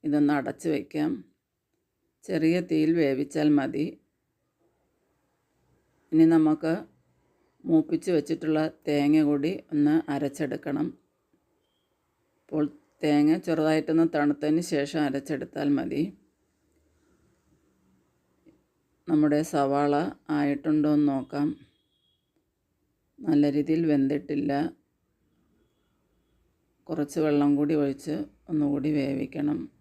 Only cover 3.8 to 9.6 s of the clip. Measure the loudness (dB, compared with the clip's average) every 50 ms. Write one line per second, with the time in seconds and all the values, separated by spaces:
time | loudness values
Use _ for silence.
3.8 | -4 -6 -6 -12 _ _ _ _ _ _ _ _ _ _ _ _ _ _ _ _
4.8 | _ _ _ _ _ _ _ _ _ _ _ _ _ _ _ _ _ _ _ _
5.8 | _ _ _ _ _ _ 4 6 6 8 6 6 4 4 2 0 0 -4 -4 -4
6.8 | -6 -12 _ _ _ _ _ _ _ _ _ _ _ _ _ _ -2 2 2 2
7.8 | 2 2 -2 -4 -2 0 0 0 0 -2 -6 -6 -2 -2 0 0 0 -2 -6 _
8.8 | _ -2 0 0 2 4 4 4 4 2 2 0 0 -2 -4 -6